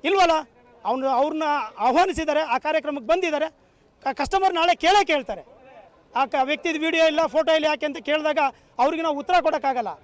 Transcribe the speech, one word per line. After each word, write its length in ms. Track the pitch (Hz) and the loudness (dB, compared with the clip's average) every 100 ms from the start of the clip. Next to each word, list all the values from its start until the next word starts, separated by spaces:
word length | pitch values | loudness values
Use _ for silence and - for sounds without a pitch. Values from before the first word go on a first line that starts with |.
ಇಲ್ವಲ್ಲ. 280 | 294 392 349 320 294 _ _ - 196 | 0 2 4 2 -2 _ _ -10 -4
ಅವನು, 220 | 254 269 | -2 0
ಅವ್ರನ್ನ 360 | 247 294 311 311 294 - - | 0 0 0 -2 -2 -4 -2
ಆಹ್ವಾನಿಸಿದ್ದಾರೆ, 640 | 233 269 381 320 311 294 | 2 2 2 0 -2 0
ಆ 160 | 311 254 | 0 -2
ಕಾರ್ಯಕ್ರಮಕ್ಕೆ 500 | 302 311 302 285 226 | 0 -2 -2 -8 -2
ಬಂದಿದ್ದಾರೆ. 420 | 349 349 302 320 _ _ _ _ _ | 0 0 -2 -4 _ _ _ _ _
ಕ-, 100 | 269 | -8
ಕಸ್ಟಮರ್ 400 | - - 381 381 | -4 -2 0 0
ನಾಳೆ 220 | 349 339 330 | 2 0 2
ಕೇಳೇ 300 | 320 415 392 | 4 4 4
ಕೇಳ್ತಾರೆ, 400 | 294 226 190 - - - - - _ _ 240 | -2 -2 -12 -12 -20 -20 -20 -20 _ _ -4
ಆ 100 | 262 | -2
ಕ-, 100 | 285 | 0
ವ್ಯಕ್ತಿದ 380 | 262 294 339 320 | 0 -2 -4 -2
ವಿಡಿಯೋ 240 | 320 330 320 | -2 2 2
ಇಲ್ಲ, 200 | 302 320 | 2 0
ಫೋಟೋ 300 | 311 330 320 | 0 2 0
ಇಲ್ಲ 100 | 302 | 0
ಯಾಕೆ 200 | 302 302 | -2 -6
ಅಂತ 120 | 302 | -6
ಕೇಳಿದಾಗ 400 | - 302 302 302 277 - _ - | -4 -2 0 0 -2 -4 _ -2
ಅವ್ರಿಗೆ 240 | 262 320 | 0 0
ನಾವು 140 | 330 285 | -4 -4
ಉತ್ತರ 240 | 285 359 | 2 2
ಕೊಡೋಕ್ಕಾಗಲ್ಲ. 460 | 311 302 277 254 208 151 | 2 -2 -2 -2 -6 -10